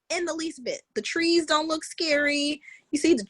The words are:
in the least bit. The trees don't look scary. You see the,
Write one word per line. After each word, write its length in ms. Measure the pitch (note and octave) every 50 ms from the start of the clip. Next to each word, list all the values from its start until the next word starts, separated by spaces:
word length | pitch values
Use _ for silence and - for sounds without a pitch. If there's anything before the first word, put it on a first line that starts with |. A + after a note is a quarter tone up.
| _ -
in 140 | D#4 F4+ F4+
the 100 | E4+ D4+
least 280 | E4 D#4+ E4 D#4 - B3
bit. 180 | A3 D#3+ - - _ _
The 80 | - G#3+
trees 420 | - - E4+ E4 E4 E4+ E4+ E4
don't 240 | D4 D#4+ D4+ D#4 D#4+
look 160 | D#4 D#4+ D#4
scary. 800 | - - - F4+ D#4+ D4 C#4+ D4 C#4+ C#4+ C#4+ C#4+ C#4+ D4 D4 - - - - _ _ -
You 60 | D4
see 160 | - D#4+ E4+
the, 120 | B3+ G3+ -